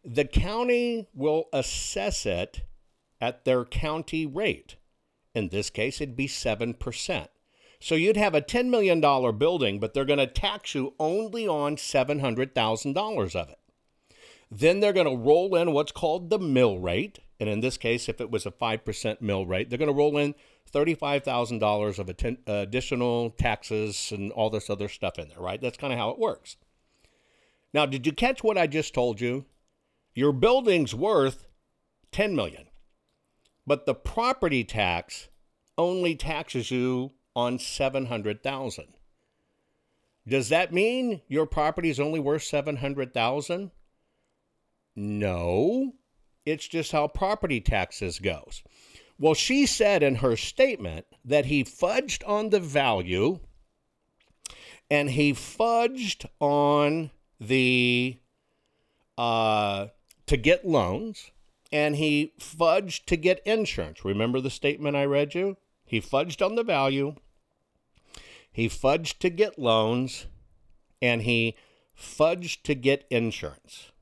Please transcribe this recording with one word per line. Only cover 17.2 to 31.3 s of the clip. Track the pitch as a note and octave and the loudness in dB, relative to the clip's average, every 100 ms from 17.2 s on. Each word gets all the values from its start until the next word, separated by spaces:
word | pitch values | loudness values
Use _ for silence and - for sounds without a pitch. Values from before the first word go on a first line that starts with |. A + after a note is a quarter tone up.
| - _ | -20 _
And | G#2+ | -4
in | G#2 | -2
this | B2 - | -2 -2
case, | A#2 A#2+ - | -2 -2 -2
if | - | -6
it | A2+ | -4
was | A2+ G2+ | -4 -6
a | |
five | - A2+ A2 - | -4 -4 -2 -6
percent | G2+ A2 G#2+ | -6 -6 -4
mill | G#2+ F#2+ F2+ | -2 -2 -2
rate, | F#2 A#2+ | -4 -2
they're | B2 | -2
gonna | D#3 | 0
roll | C#3 D3 D3 | 2 2 2
in | D3 D3 _ _ _ | -2 -4 _ _ _
thirty-five | C#3+ D3+ D#3+ D3 C#3+ | 0 0 0 -2 -2
thousand | C3+ B2 A#2+ A#2 | 0 -2 -2 0
dollars | G#2 G#2 G#2 F#2+ | 2 2 0 -4
of | F#2 | -8
atten-, | F2+ A#2+ B2+ - | -4 -4 -4 -4
additional | G#2 G2 B2 - B2 B2 A#2+ A#2 | -4 -2 -4 -2 -2 0 0 -2
taxes | - B2 G#2+ - G#2+ G#2+ G2+ - | -2 -2 -2 -4 -4 -4 -6 -8
and | G#2 G2+ | -8 -8
all | A#2 A2 | -2 -2
this | G#2+ - | -2 -6
other | G2 G2+ | -6 -6
stuff | - G2 - | -6 -6 -6
in | D2 | -14
there, | D2+ | -10
right? | F2+ G2+ | -8 -6
That's | B2 - | -8 -6
kinda | C#3+ A#2+ | -6 -4
how | A2 | -4
it | B3 | -2
works. | A3 - - - _ _ _ _ _ _ _ _ _ _ _ | -4 -4 -14 -20 _ _ _ _ _ _ _ _ _ _ _
Now, | C#3+ C#3+ | 0 0
did | C3+ C3+ | 0 -4
you | |
catch | D3 B3 B3+ | 0 -2 0
what | A3 G3 | 0 0
I | D#3+ | 0
just | D3+ D3 | -2 -4
told | - B2 G#2 | -2 -2 -2
you? | A#2+ C3 - _ _ _ _ _ _ | -4 -4 -8 _ _ _ _ _ _
Your | - C#3+ | 0 2
building's | C3+ G#3+ C4 A#3 F3+ B2+ | 4 4 4 4 2 2
worth | A2+ G3 F#3+ C3+ | -2 2 4 2